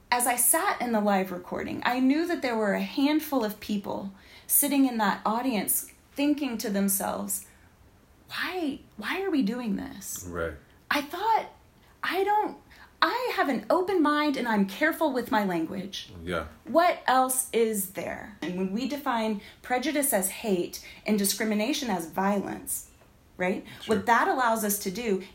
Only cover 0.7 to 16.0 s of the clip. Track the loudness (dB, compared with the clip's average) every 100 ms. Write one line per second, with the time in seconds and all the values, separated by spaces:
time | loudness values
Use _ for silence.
0.7 | -2 0 2 4 2 0 -6 -8 -8 -6
1.7 | -4 0 2 4 4 2 -2 -2 0 0
2.7 | 0 -2 2 2 2 2 0 0 -4 -4
3.7 | -4 -2 -6 -8 -12 -20 -20 0 2 4
4.7 | 4 4 4 0 2 0 0 0 0 0
5.7 | -2 -6 -14 _ 0 2 2 0 -2 -2
6.7 | 0 2 2 0 -4 -4 -6 -8 -20 -20
7.7 | -20 -20 _ _ _ -12 -8 -6 -2 -2
8.7 | -4 -10 -10 -6 -4 0 2 2 0 -2
9.7 | -4 -6 -10 -12 -10 -8 -4 -4 -6 -16
10.7 | _ -2 -2 -2 -2 2 2 0 -12 _
11.7 | _ -20 -8 -4 0 2 2 0 -6 -16
12.7 | -20 -20 -2 0 0 0 0 0 0 2
13.7 | 2 2 2 4 4 2 0 0 2 2
14.7 | 2 0 2 0 0 0 0 2 0 -2
15.7 | -4 -8 -10